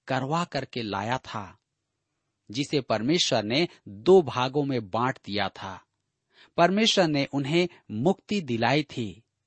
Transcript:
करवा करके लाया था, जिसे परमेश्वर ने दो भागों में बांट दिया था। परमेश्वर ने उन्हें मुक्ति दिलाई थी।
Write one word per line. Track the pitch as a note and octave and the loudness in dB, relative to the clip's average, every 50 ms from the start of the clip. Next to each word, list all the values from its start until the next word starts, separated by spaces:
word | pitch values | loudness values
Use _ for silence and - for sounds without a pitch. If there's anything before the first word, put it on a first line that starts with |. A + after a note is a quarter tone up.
| _ | _
करवा | - C3+ C3 C3 C3 D#3 E3+ F3 | -6 -4 -4 -2 -2 -2 -2 -2
करके | - - C#3+ B2+ - - B2+ A2+ | -4 -6 -8 -8 -8 -8 -8 -6
लाया | G#2 G2 G2 G#2 A2+ B2+ C3 | -4 -4 -4 -4 -4 -4 -4
था, | - - - A2 G2 E2+ - _ _ _ _ _ _ _ _ _ _ _ _ _ _ _ _ _ _ - | -6 -8 -10 -10 -12 -12 -16 _ _ _ _ _ _ _ _ _ _ _ _ _ _ _ _ _ _ -10
जिसे | G#2 B2+ C#3+ - - C#3+ | -8 -8 -4 -2 -2 -2
परमेश्वर | A#2+ - A#2 G#2+ G#2+ C3 E3+ E3+ - - C3+ A2+ G#2 | 0 0 -2 0 0 0 2 2 2 0 0 0 0
ने | G#2 B2 D3 F3 - - - _ G#2+ | 0 0 0 0 -2 -4 -10 _ -18
दो | G2 G2+ A2+ E3 F#3+ F#3+ D#3+ | -18 -2 4 6 8 8 6
भागों | B2 A2+ B2+ B2 C3 C3 D3+ C#3+ | 4 0 -4 -4 -2 -2 -2 -2
में | C#3 C3+ A#2+ A2 F#2 | 0 -2 -4 -4 -4
बांट | A2 A2+ A#2+ C3 C3 - - | -2 0 0 0 0 -4 -8
दिया | F#2+ G2 G2+ G2 F#2 | -6 -2 -2 -2 -2
था। | - - G#2 G2 F#2 F2 - _ _ _ _ _ _ _ _ _ _ - - _ _ | -4 -8 -12 -12 -12 -14 -18 _ _ _ _ _ _ _ _ _ _ -20 -20 _ _
परमेश्वर | - E3+ F3 F#3+ G#3 A3+ A3 - G3+ F3+ | 4 4 4 4 4 2 2 4 4 2
ने | D#3+ D3 C#3 C#3 - - | 2 2 0 -2 -2 -2
उन्हें | C#3 C#3 C3 D#3+ E3+ F3+ F3 - - _ - | -4 -2 0 2 2 2 0 -4 -10 _ -8
मुक्ति | G#2+ G#2+ C3 F#3 F#3+ - _ - G#3 G3+ | -6 0 2 2 2 0 _ -4 -4 -2
दिलाई | D#3+ B2+ A#2 A2 A2+ A#2 C#3 D#3 D3+ | -2 -2 0 0 2 2 2 0 0
थी। | - - C#3 A2+ G2+ E2+ G#2 - _ _ _ _ | -2 -6 -8 -8 -8 -10 -14 -20 _ _ _ _